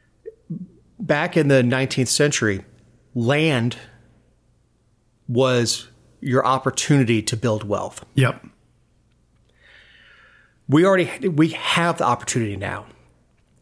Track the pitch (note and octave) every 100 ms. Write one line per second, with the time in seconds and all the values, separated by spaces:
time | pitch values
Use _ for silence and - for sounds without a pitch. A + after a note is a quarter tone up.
0 | _ _ - - - E3 F3+ _ _ -
1 | D#3 D3 F3 E3+ D3 C3+ B2 C3 C3+ -
2 | B2 - D3 - A2 F#2+ - _ _ _
3 | _ B2 A#2 D3 D#3+ C3 A#2+ - - -
4 | _ _ _ _ _ _ _ _ _ _
5 | _ _ - A#2+ C3 B2 A2+ - - _
6 | _ - C#3+ C3 B2+ C3 C3 - - C#3+
7 | A#2 A2+ G#2 A2+ B2 G#2+ G2+ G2+ - -
8 | - - B2 - - _ _ _ _ _
9 | _ _ _ _ _ _ _ - - -
10 | _ - - _ _ _ - D3 F#3+ F#3+
11 | E3+ - F#3+ D3+ D#3+ - - - E3+ E3+
12 | - A#2+ - B2+ A2 G2 G2 G2 - -
13 | _ _ _ _ _ _